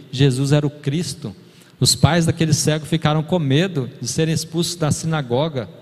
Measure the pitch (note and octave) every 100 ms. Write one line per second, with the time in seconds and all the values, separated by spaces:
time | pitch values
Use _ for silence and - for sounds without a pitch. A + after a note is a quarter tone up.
0 | - B2+ C#3 B2 C#3 D3 D3 - C3+ D#3
1 | E3+ - A2 - - - - - B2+ -
2 | C#3+ E3+ E3 D#3+ D#3+ D3 D#3 D#3 D3 D#3+
3 | D3+ D3+ D3+ F3+ C#3 C#3 F#3+ D#3 A#2+ -
4 | A#2+ - D#3+ D#3 - E3 E3+ - D3 C#3
5 | D#3+ D#3 B2 A#2+ D#3+ C3+ F#2+ -